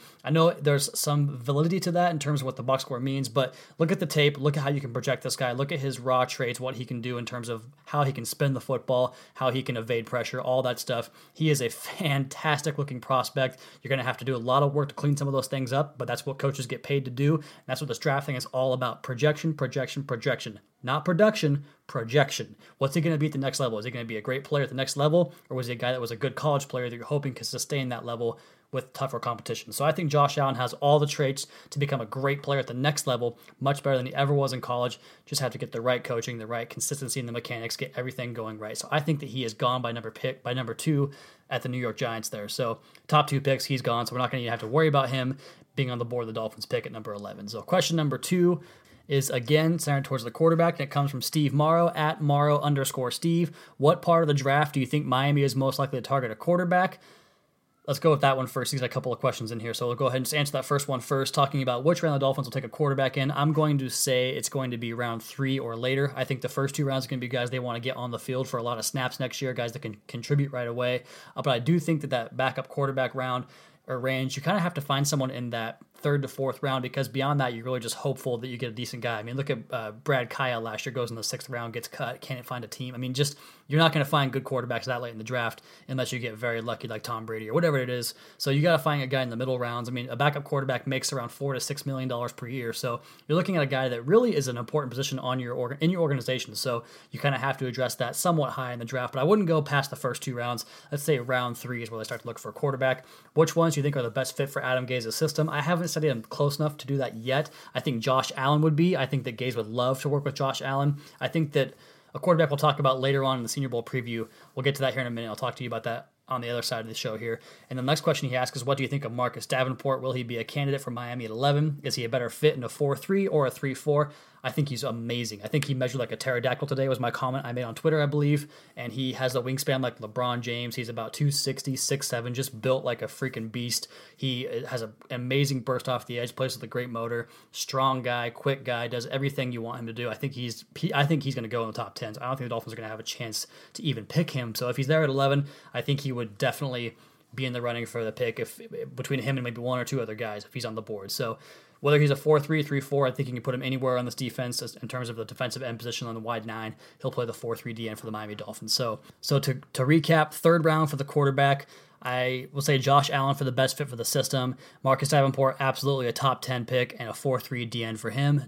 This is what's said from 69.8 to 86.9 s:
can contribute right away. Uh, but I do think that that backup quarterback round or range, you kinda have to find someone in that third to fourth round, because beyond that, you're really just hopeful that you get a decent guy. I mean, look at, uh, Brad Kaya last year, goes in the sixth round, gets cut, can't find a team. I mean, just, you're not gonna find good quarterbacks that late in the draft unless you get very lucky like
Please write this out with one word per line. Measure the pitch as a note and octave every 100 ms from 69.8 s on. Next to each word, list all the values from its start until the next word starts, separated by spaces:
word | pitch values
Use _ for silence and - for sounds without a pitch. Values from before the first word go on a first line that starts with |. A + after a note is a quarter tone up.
can | A2 G2+ -
contribute | A#2 A#2 C#3+ C#3
right | B2+ A#2+
away. | A#2+ B2 B2+ - - -
Uh, | -
but | C#3+
I | A#2+
do | A#2+ F3
think | E3+ D#3
that | C#3+
that | B2 A2+ A#2+
backup | C3 C3 -
quarterback | D3 C3+ C3 B2
round | C3 B2+ B2+ B2 - - _ -
or | C3
range, | C3 C3 C3 C#3
you |
kinda | E3 G3+
have | F3
to | D3+
find | C#3+ C#3 C#3+
someone | D3 C3
in | B2 A#2+
that | A#2 A2+ - - -
third | D3 C#3+
to | C3+
fourth | - C3+ B2
round, | C3+ C3
because | D#3+ C#3 A2+
beyond | C3+ C#3 C#3+
that, | B2+
you're | A2+
really | B2+ B2+
just | A2+ -
hopeful | C#3+ - C3+ A#2
that | B2+
you | A#2
get | A#2+
a |
decent | A2 B2 A#2+
guy. | A#2+ A2
I |
mean, | A2+
look | C3+ C#3+
at, | A#2 -
uh, | A#2+ A2
Brad | A2+ - C3+ A#2
Kaya | - B2+ A#2
last | A2+ A2 C#3
year, |
goes | B2+ A#2
in | A2+
the |
sixth | - B2 -
round, | A#2+ A#2
gets | A#2 -
cut, | - B2 A#2+
can't | - B2+ -
find | B2
a | A2
team. | - B2+
I | B2
mean, | B2+
just, | B2+ C#3+ - - - -
you're | D3+
not | E3
gonna | D3+
find | C#3 D3 C#3
good | B2+
quarterbacks | - C3 A#2+ A#2
that | C3 A#2+
late | A#2+
in | A2
the |
draft | A2+ B2 A2+ - - - -
unless | C3 B2
you | B2+
get | A#2 G#2+
very | A#2+ A2+
lucky | A#2 A2+
like | A2+